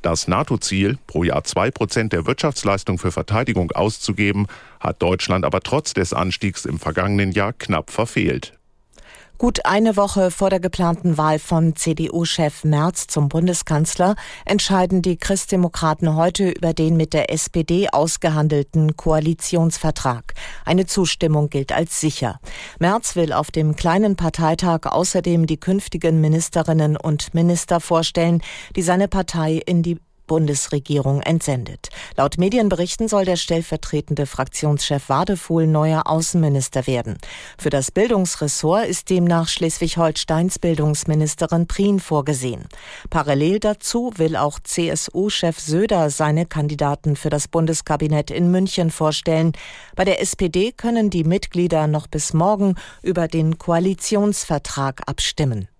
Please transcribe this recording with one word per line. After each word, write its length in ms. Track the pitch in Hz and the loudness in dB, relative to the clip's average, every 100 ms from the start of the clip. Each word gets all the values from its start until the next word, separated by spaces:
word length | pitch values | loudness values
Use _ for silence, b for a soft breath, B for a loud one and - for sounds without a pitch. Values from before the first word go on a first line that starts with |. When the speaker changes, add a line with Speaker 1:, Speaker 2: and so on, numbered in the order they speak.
Speaker 1:
Das 260 | - 82 - | -2 -2 0
nato-Ziel, 680 | 92 151 123 - 95 98 135 - | -2 0 -4 -2 0 0 -2 -6
pro 180 | 78 | -2
Jahr 200 | 87 71 | 0 0
zwei 260 | - - 110 | -2 0 -2
Prozent 420 | - 110 120 110 | -2 -2 -2 0
der 140 | 85 78 | -2 -2
Wirtschaftsleistung 720 | 131 156 - 104 98 - 90 | 0 -2 0 0 0 -2 -2
für 140 | 92 | -2
Verteidigung 600 | - 82 107 127 92 85 | -2 -2 0 0 0 0
auszugeben, 760 | - 113 - - 95 101 101 101 B B B | 0 0 0 -4 0 0 0 -2 B B B
hat 220 | - - | -6 0
Deutschland 460 | 87 92 - 92 73 | 0 0 0 0 2
aber 140 | 95 | 0
trotz 340 | - 139 - | 0 -2 0
des 180 | - 90 | -2 -2
Anstiegs 540 | - 92 - 101 - - | 0 -2 -2 -4 -4 -6
im 120 | 80 | -6
vergangenen 540 | - 90 95 101 98 | -4 -2 0 0 0
Jahr 220 | 92 101 | 0 -2
knapp 360 | - - 80 - | -4 -2 -2 -2
verfehlt. 640 | - 117 - 98 69 - _ _ _ _ B B B B - | -4 -2 0 0 -2 -8 _ _ _ _ B B B B -2
Speaker 2:
Gut 280 | 247 - | 0 2
eine 320 | - 202 226 202 | 2 4 4 4
Woche 340 | 202 202 185 | 2 4 2
vor 200 | - 196 | 2 2
der 100 | 190 | 2
geplanten 560 | 180 - 175 165 180 156 | 0 0 0 2 2 2
Wahl 220 | 156 156 | 2 2
von 360 | - 165 160 | 0 2 2
C-D-U-Chef 880 | 160 165 160 160 170 165 - 151 - | 0 -2 -2 -2 -2 -2 0 0 0
Merz 440 | 156 147 165 - - | 0 2 2 -2 -4
zum 240 | 156 143 | 0 0
Bundeskanzler 840 | 160 175 170 - 156 160 - 180 208 B B | 2 0 0 0 0 0 2 2 2 B B
entscheiden 560 | - 202 - 190 180 190 | -2 0 2 2 4 2
die 160 | 180 165 | 2 -2
Christdemokraten 960 | - 196 - 190 175 - 160 156 165 | -2 -2 0 0 0 0 0 2 2
heute 360 | 156 170 175 190 | 4 2 2 0
über 240 | - 165 | 2 -2
den 240 | 160 160 165 | 2 2 2
mit 160 | 156 | 2
der 180 | 156 - | 0 0
S 160 | 156 - | -2 -2
P 160 | 170 | -2
D 240 | 156 175 202 | 2 2 2
ausgehandelten 1120 | - 160 - 165 151 151 147 139 160 156 156 | 2 0 0 0 2 2 2 0 2 2 0
Koalitionsvertrag. 1400 | 160 156 156 165 - 170 165 - 156 - 135 120 - B B B - | 2 2 2 -2 -2 2 2 0 -2 0 -2 -4 -6 B B B 0
Eine 180 | 180 | 0
Zustimmung 640 | 185 - 175 - 165 151 147 | 2 0 0 0 2 2 0
gilt 240 | 139 135 | -2 -2
als 300 | - 170 - | -2 -2 0
sicher. 360 | 151 - 120 - B B B B | -2 0 -4 -6 B B B B
Merz 360 | 170 220 - 175 | 0 2 -2 0
will 160 | 160 | 0
auf 180 | 139 160 | 0 0
dem 260 | 160 156 151 | 0 0 2
kleinen 380 | 170 185 214 | 2 4 2
Parteitag 680 | 190 165 - 160 165 180 160 | 2 -2 0 0 2 2 0
außerdem 600 | - - 180 185 175 170 156 | 0 0 0 0 2 2 2
die 100 | 156 | 0
künftigen 640 | - 190 - 160 165 160 | 0 -2 -2 -2 2 4
Ministerinnen 800 | 156 160 165 170 160 160 151 147 | 4 2 2 0 2 2 2 0
und 340 | - 151 - | 0 -2 -2
Minister 480 | 165 170 170 - 170 | 2 2 2 0 -2
vorstellen, 640 | - 165 160 190 165 170 B B B - | 2 0 2 0 2 2 B B B -2
die 60 | |
seine 260 | 170 180 196 | 2 2 2
Partei 540 | 190 185 170 156 160 | 0 -2 -2 0 0
in 180 | - 175 | 2 0
die 140 | 170 170 _ _ - | 2 -4 _ _ -2
Bundesregierung 960 | 160 151 143 - 147 - 147 135 139 | 0 2 0 -2 -4 0 0 2 0
entsendet. 680 | - 165 - 127 113 - - B B - | 0 0 0 -4 -4 -12 -16 B B -2
Laut 220 | 139 156 | 0 2
Medienberichten 720 | 190 240 208 180 180 - 226 | 2 2 2 0 -2 -2 0
soll 160 | 208 | 2
der 100 | 185 | 2
stellvertretende 920 | 175 - 165 165 - - 151 - 147 139 | 0 0 -2 -2 -6 -2 -4 -2 -4 -2
Fraktionschef 840 | - 135 - 151 147 - 143 - | -4 -6 -2 0 0 0 -2 0
Wadefuhl 580 | 139 190 190 - 165 160 | 0 0 -2 0 2 4
neuer 400 | 156 156 156 - | 4 2 2 2
Außenminister 800 | 160 165 175 156 139 131 135 127 | 0 2 2 2 2 0 -4 0
werden. 320 | 123 117 90 B B B B | -2 -2 -8 B B B B
Für 100 | 151 | -2
das 220 | 139 127 | 0 0
Bildungsressort 960 | - 233 214 180 - 151 - 156 196 233 | 0 2 2 0 -2 -4 0 2 2 0
ist 240 | 180 - | -4 0
demnach 380 | 185 175 170 165 | 2 4 2 0
Schleswig-Holsteins 1120 | - 165 - 170 170 165 - - 160 180 - | -2 -2 -2 -2 2 0 0 -2 0 0 0
Bildungsministerin 1080 | 175 156 151 151 - 156 151 - 165 170 170 | 0 2 0 0 0 0 0 -2 0 0 0
Prien 320 | - 202 196 | 0 2 2
vorgesehen. 680 | - 151 139 135 127 113 - B B B B | 0 -2 0 -2 -4 -6 -12 B B B B
Parallel 480 | 170 143 139 156 202 | -2 2 2 2 2
dazu 540 | 208 208 - 240 240 202 | 0 -2 -2 -2 -4 0
will 180 | 160 143 | 0 2
auch 240 | 147 - | -2 -2
C-S-U-Chef 1000 | - - 170 160 - - 202 - 170 160 | -6 -4 -2 -2 -4 -2 -2 0 -2 -2
Söder 520 | 156 160 220 196 151 | -2 0 2 2 2
seine 360 | 143 151 151 170 | 0 0 2 0
Kandidaten 720 | 160 147 147 143 143 156 143 | -2 -4 0 -2 0 -2 -2
für 140 | 151 | -2
das 180 | 147 - | -2 -2
Bundeskabinett 840 | 170 160 160 - 156 156 151 147 | 0 0 0 0 0 2 0 0
in 220 | - 175 | 0 2
München 400 | 180 190 - 170 | 2 0 0 -2
vorstellen. 580 | - 156 143 - 160 165 B B B B - | 0 0 0 0 2 2 B B B B -2
Bei 80 | |
der 180 | 190 - | 0 0
S 140 | 196 - | -2 -2
P 120 | 185 | 0
D 220 | 180 220 | 0 0
können 400 | - 233 233 208 | -2 -2 0 2
die 140 | 175 | 2
Mitglieder 640 | 156 190 - 175 175 160 151 | 2 0 0 -2 2 2 2
noch 180 | 151 - | 0 -2
bis 280 | 156 - | -6 -2
morgen 420 | 160 180 208 196 185 B B | 2 2 2 0 0 B B
über 240 | - 175 165 | -4 -2 0
den 320 | 165 160 160 | 0 0 -2
Koalitionsvertrag 1400 | - 170 185 185 - 208 208 196 - 156 - - 135 131 - | 0 2 2 -2 -2 0 2 -2 -2 -4 -4 -4 -4 -4 -8
abstimmen. 600 | 143 - - 143 110 95 | -4 -4 -2 -2 -2 -8